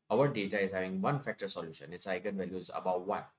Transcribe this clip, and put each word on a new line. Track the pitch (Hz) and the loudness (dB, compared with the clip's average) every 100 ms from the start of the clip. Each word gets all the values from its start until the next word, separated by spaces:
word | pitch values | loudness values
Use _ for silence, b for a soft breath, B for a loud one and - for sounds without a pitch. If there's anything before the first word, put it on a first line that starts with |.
| - | 2
our | 110 143 | 6 6
data | 113 98 101 | 4 0 2
is | 98 | 0
having | 92 92 95 | 0 0 0
one | 113 143 | 2 2
factor | 143 - 98 | 0 -4 -4
solution, | 92 82 80 71 | -4 -6 -10 -12
its | 90 98 | -8 -2
eigenvalue | 92 104 98 90 92 | -2 -2 -2 -2 -4
is | 87 | -6
above | - 92 90 | -2 0 0
one, | 92 95 - | 0 -2 -4